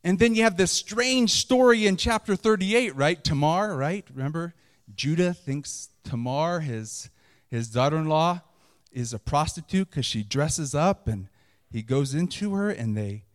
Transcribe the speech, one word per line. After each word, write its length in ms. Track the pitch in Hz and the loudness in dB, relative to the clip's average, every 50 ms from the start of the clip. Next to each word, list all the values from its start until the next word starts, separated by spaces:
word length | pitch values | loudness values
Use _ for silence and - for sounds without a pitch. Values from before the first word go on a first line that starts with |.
| - | 0
And 140 | 170 190 175 | 0 4 4
then 160 | 226 233 226 | 4 4 4
you 80 | 220 226 | 4 2
have 120 | 226 185 | 2 4
this 160 | 170 190 170 | 2 0 0
strange 600 | - - - - 208 226 247 254 262 254 240 202 | 0 -4 -4 -4 -4 -2 0 2 2 2 2 2
story 540 | - - - - 262 247 254 247 233 226 214 | 2 0 2 2 4 6 8 6 6 6 4
in 100 | 202 190 | 2 2
chapter 380 | 170 - 240 226 214 - - 196 | 2 0 0 0 0 0 -2 -2
thirty-eight, 640 | 180 - 220 220 196 190 190 214 240 254 214 135 | 0 2 2 2 2 2 2 2 2 2 0 0
right? 260 | 135 139 156 180 - | 0 2 2 0 0
Tamar, 540 | - - 156 139 147 151 165 185 208 214 185 | -2 -2 0 2 2 2 2 0 0 -2 -2
right? 300 | 131 135 151 185 208 - - 135 | -2 -2 -2 -4 -4 -8 -12 -10
Remember, 400 | 131 135 143 156 165 170 170 - _ _ _ _ _ _ - 101 | -6 -6 -4 -4 -6 -8 -8 -12 _ _ _ _ _ _ -20 -10
Judah 400 | - 127 143 160 165 180 175 175 | -4 -2 0 2 2 2 0 0
thinks 560 | - _ 139 135 147 139 - - - - - _ _ _ | -4 _ -6 -6 -6 -6 -10 -14 -14 -16 -18 _ _ _
Tamar, 560 | - 135 120 120 123 131 143 156 170 175 170 | -8 -6 -4 -4 -2 -2 -2 -2 0 -2 -4
his, 500 | 160 139 117 110 110 110 - - - - _ _ _ _ _ _ _ _ | -4 -4 -6 -6 -8 -10 -12 -14 -16 -16 _ _ _ _ _ _ _ _
his 180 | - 117 117 113 | -6 -6 -6 -2
daughter-in-law, 720 | 110 123 127 143 151 160 156 156 156 156 160 175 175 175 _ _ _ _ _ _ _ _ _ _ | 0 2 2 2 2 0 0 0 2 2 2 2 0 -2 _ _ _ _ _ _ _ _ _ _
is 220 | _ 127 120 117 | _ -8 -8 -8
a 60 | 117 104 | -8 -10
prostitute 720 | _ - - 143 156 - - 175 160 _ - 190 190 _ | _ -2 0 0 0 0 -4 -10 -10 _ 0 0 0 _
'cause 160 | - 147 127 | -4 -4 -4
she 160 | - - 110 | -2 -4 -4
dresses 520 | 104 104 - 135 147 156 - - 156 135 - | -6 -2 -2 -2 0 0 -2 -4 -6 -4 -2
up, 320 | 143 160 190 196 - _ | 2 2 2 0 0 _
and 220 | - 110 98 95 - _ _ _ _ _ _ _ _ | -6 -6 -6 -8 -14 _ _ _ _ _ _ _ _
he 120 | - 113 | -8 -8
goes 320 | 110 113 131 139 143 131 135 | -4 0 0 0 0 0 -2
into 400 | 156 175 - - - 202 208 196 | -2 -2 -2 -4 -6 -4 -4 -2
her, 160 | 196 202 208 | -2 -2 -2
and 260 | - - 117 110 107 | -4 -4 -4 -4 -2
they 280 | 107 104 101 101 107 - _ _ | -2 -4 -4 -6 -10 -12 _ _